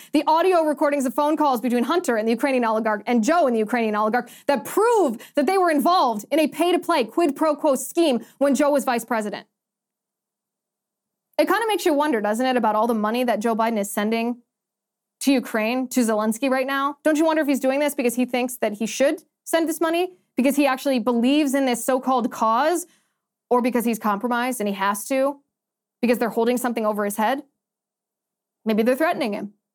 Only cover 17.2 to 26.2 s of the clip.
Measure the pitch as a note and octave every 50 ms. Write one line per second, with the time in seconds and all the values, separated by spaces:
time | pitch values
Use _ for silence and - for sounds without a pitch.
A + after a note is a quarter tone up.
17.2 | E4 D#4+ D#4 D#4 D4+ C#4 C#4 B3 - C4 C4+ C#4+ D4 C#4+ C#4+ - A#3+ A#3+ A#3+ B3
18.2 | B3+ B3 - B3 B3 B3 - - - G#3+ G#3 G#3 A#3 G#3 - - C4 D4 D#4 -
19.2 | - _ _ _ - - - E4 E4+ D4 D#4+ - E4+ E4 E4+ E4+ F#4 F4+ - _
20.2 | _ _ _ - A#3+ C#4+ B3 D4 D4 C4+ C4 B3+ - C#4+ C4 B3 G3+ B3+ A#3+ A#3
21.2 | A3+ B3+ C#4+ D4+ D#4 C#4 B3 C#4 C4+ B3+ A#3+ A#3 - - C4 C4 B3+ B3+ C4 B3+
22.2 | G#3+ B3+ - - A#3 A3 A3+ A#3+ C#4+ D#4+ F4 D#4+ - - _ _ _ _ _ _
23.2 | _ _ _ _ _ - B3 B3 A#3 B3+ A3+ B3 G#3 A#3+ A3+ A3 - A3 G3+ G3
24.2 | A3+ A#3+ A#3+ A#3+ A#3+ B3+ B3 - G#3 G#3 G3 F#3+ F#3+ D4+ - - - - C4+ C4
25.2 | C4+ C#4 C#4 - _ _ _ _ _ _ _ _ _ _ _ - - A3+ B3 G#3